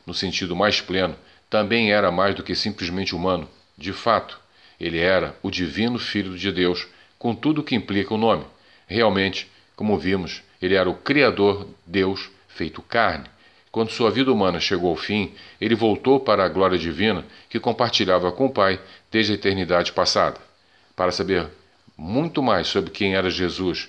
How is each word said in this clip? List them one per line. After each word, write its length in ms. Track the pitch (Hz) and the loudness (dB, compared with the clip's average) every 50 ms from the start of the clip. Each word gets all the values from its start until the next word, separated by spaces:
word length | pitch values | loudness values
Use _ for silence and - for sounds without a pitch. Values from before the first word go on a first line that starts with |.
| - | -14
no 80 | 87 87 | -10 -8
sentido 420 | - - 92 85 - - 85 87 | -6 -4 -4 -4 -4 -4 -4 -2
mais 240 | 87 101 107 101 - | 0 0 2 0 0
pleno, 360 | - - 90 95 92 82 76 - - - - _ _ - | -2 -2 -2 0 0 -2 -2 -6 -18 -20 -20 _ _ -2
também 420 | - 107 107 98 117 117 113 104 | -2 0 0 2 0 2 2 2
era 200 | 104 107 98 92 | 2 2 2 2
mais 240 | 87 90 95 101 92 | 2 2 2 0 0
do 80 | 87 - | -2 -4
que 120 | - 90 | -6 -4
simplesmente 600 | - - 110 98 - 92 85 87 92 95 - 95 | -4 -4 -4 -6 -6 -6 -6 -4 -4 -4 -4 -4
humano. 340 | 85 87 92 92 85 76 - - _ _ _ _ | -2 0 0 0 -2 -4 -8 -16 _ _ _ _
De 140 | - 80 98 | -12 -10 -10
fato, 480 | 90 - - 120 110 95 - - - - _ _ _ _ _ - _ - | -8 -4 0 2 2 2 0 -4 -14 -20 _ _ _ _ _ -20 _ -8
ele 200 | 85 85 82 82 | -6 -4 -2 0
era 360 | 85 92 95 90 85 73 - - - | 2 2 2 2 0 -2 -6 -8 -8
o 80 | 98 | -6
divino 480 | 92 - 90 80 71 92 110 120 123 110 | -4 -4 -4 -4 -2 -2 -2 -2 -2 -4
Filho 360 | - - - 104 95 95 92 | -6 -4 -4 -4 -4 -4 -6
de 160 | 87 90 98 | -6 -4 -4
Deus, 360 | 90 87 90 90 87 90 - - - - - _ _ - | 0 0 2 0 0 -2 -6 -12 -16 -20 -20 _ _ -6
com 160 | - 120 110 | -4 -4 -4
tudo 260 | - - 147 156 147 | -2 0 -2 0 -2
o 20 | - | -2
que 120 | - 131 | -2 -2
implica 380 | 110 - - 98 101 95 - 110 | -2 -2 -2 -2 -2 -2 -2 -2
o 40 | |
nome. 280 | 107 113 113 101 82 - - - _ _ _ _ _ _ | 0 2 2 2 0 -2 -8 -18 _ _ _ _ _ _
Realmente, 600 | - - 117 117 107 95 95 98 98 92 - - - _ _ _ _ _ | -4 0 2 4 4 4 2 2 0 -2 -4 -10 -12 _ _ _ _ _
como 220 | - 104 107 101 | -4 -2 0 0
vimos, 440 | 87 - 92 98 95 87 76 - - - _ _ - | 0 2 0 0 0 -2 -4 -10 -14 -16 _ _ -4
ele 140 | 90 92 98 | 0 2 4
era 140 | 95 92 90 | 4 4 2
o 60 | 85 | 0
Criador 720 | - - - 139 147 135 113 92 101 101 101 98 101 - - - - _ | -2 -2 0 2 4 4 4 4 4 4 2 2 0 -4 -12 -18 -20 _
Deus 440 | 85 85 98 95 95 98 - - - - _ _ | -4 0 0 2 0 0 -4 -8 -14 -18 _ _
feito 340 | _ - - 85 78 - - | _ -10 -8 -8 -8 -8 -10
carne. 440 | - - - 120 113 95 82 76 67 - - _ _ _ _ _ _ _ | -8 -2 0 2 2 2 0 -4 -8 -14 -20 _ _ _ _ _ _ _
Quando 200 | - 110 113 110 | -2 -2 -2 -2
sua 200 | - - 120 110 | 0 2 2 2
vida 200 | 98 123 139 131 | 2 2 2 2
humana 280 | 123 107 98 92 87 82 | 4 4 2 2 0 0
chegou 300 | - - 101 87 87 87 | -2 -2 0 0 0 0
ao 80 | 82 | 0
fim, 360 | 80 - - 101 107 95 - - - - - - - | -2 -2 -4 -2 -2 -2 -4 -8 -14 -20 -18 -10 -4
ele 160 | 107 110 117 | -2 0 2
voltou 440 | 107 117 110 98 - - 127 139 131 | 2 2 2 2 2 4 4 4 4
para 240 | 131 - 107 98 95 | 4 2 2 4 2
a 60 | 87 | 2
glória 280 | 90 95 95 92 90 | 2 2 2 4 2
divina 480 | 87 80 85 78 76 101 110 101 82 - - - - - - | 0 -2 -2 -2 0 0 0 0 -2 -6 -12 -16 -20 -12 -8
que 100 | - 113 | -6 -4
compartilhava 720 | - 123 113 - 123 117 - - 107 92 92 90 90 90 | -2 -2 0 0 0 0 0 0 2 2 2 2 2 0
com 160 | 87 - 135 | 0 0 0
o 40 | 131 | 0
Pai 280 | 135 113 98 95 95 92 - - - - _ _ | 2 2 2 2 2 -2 -6 -14 -20 -20 _ _
desde 220 | - 110 110 101 | 0 0 0 0
a 40 | 104 | 0
eternidade 580 | 98 - 98 98 95 90 80 87 87 87 - - | 0 0 0 0 0 0 2 2 2 2 0 0
passada. 440 | - 90 - - 107 87 73 69 - - _ _ _ _ _ _ _ _ _ _ | -2 0 2 2 2 2 0 -2 -6 -14 _ _ _ _ _ _ _ _ _ _
Para 160 | - 90 90 | -2 -2 0
saber 360 | 87 - 98 92 95 87 85 82 - - _ _ _ _ _ _ _ | 0 -2 0 0 0 0 0 -4 -10 -18 _ _ _ _ _ _ _
muito 460 | - 78 85 107 135 160 165 - 160 135 | -12 -8 -4 -2 -2 -2 -2 -2 0 2
mais 240 | 123 104 90 85 | 2 2 2 2
sobre 240 | - - 101 98 - | 0 0 -2 -2 -2
quem 240 | - - 104 98 95 | -4 -2 -2 0 0
era 140 | 95 92 92 | 0 0 0
Jesus 580 | 82 85 92 87 82 - 95 90 80 - - | 0 -2 -2 -2 -2 -2 -2 -2 -2 -4 -6